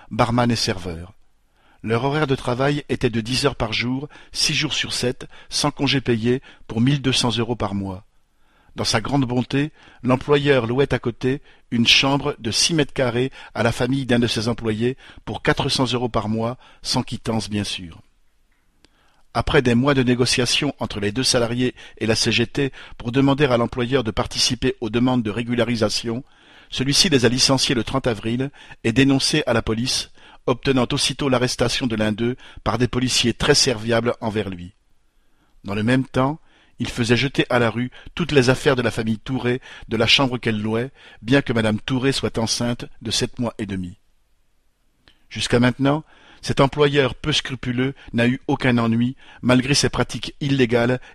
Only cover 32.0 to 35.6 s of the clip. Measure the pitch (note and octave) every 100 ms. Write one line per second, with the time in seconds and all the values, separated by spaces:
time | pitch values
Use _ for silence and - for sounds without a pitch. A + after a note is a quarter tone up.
32 | G#2+ G#2 A#2 B2+ - - - A2 B2 B2+
33 | B2+ - A#2+ - - C#3 - A2 A2 A2+
34 | A#2 - A2+ G#2 F#2+ F#2 F2 - _ _
35 | _ _ _ _ _ _